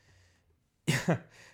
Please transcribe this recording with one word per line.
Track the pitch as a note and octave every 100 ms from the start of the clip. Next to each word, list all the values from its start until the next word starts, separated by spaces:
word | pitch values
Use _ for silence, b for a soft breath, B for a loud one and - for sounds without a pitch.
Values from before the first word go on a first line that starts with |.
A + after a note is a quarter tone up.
| _ - _ _ _ _ _ _ -
<laughs> | B2+ - D3 - b b